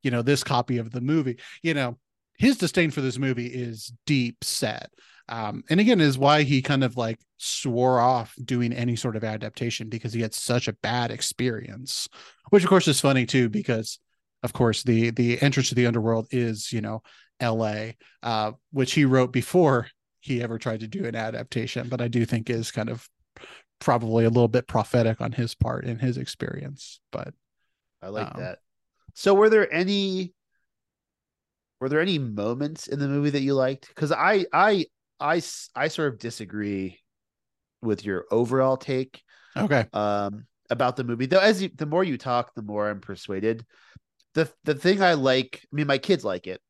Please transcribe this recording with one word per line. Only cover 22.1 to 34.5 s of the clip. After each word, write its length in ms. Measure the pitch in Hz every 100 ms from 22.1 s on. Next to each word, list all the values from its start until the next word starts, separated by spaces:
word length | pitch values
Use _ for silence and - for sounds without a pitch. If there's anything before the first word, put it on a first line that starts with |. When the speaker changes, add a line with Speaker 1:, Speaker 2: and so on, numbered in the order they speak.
| 120
Speaker 1:
think 240 | 113 113 110
is 220 | 113 113
kind 180 | - 110
of 180 | 120 - _ _ - - - _ _
probably 440 | - 123 113 113
a 60 | 117
little 180 | 120 117
bit 200 | 123 -
prophetic 520 | 113 104 123 113 110
on 140 | 113
his 200 | 113 113
part 300 | - 123 123
in 160 | 131 113
his 180 | 127 127
experience. 840 | 127 - - - 135 135 - - _
But 220 | - - - _ _ _ _ _ _
Speaker 2:
I 60 | 92
like 200 | 107 110
Speaker 1:
um, 140 | -
Speaker 2:
that. 180 | 90 - _ _ _ _ -
So 180 | - 190
were 160 | 196 214
there 220 | 220 196
any, 600 | 160 185 202 196 185 180 _ _ _ _ _ _ _ _ _ _ _ _ _ _ _
were 80 | 131
there 100 | 151
any 180 | 185 160
moments 680 | 123 104 104 120 147 160 -
in 120 | 143
the 100 | 139
movie 220 | 143 147
that 100 | 143
you 120 | 135
liked? 400 | 135 127 139 -
'Cause 200 | - 147
I, 320 | 151 170 208 -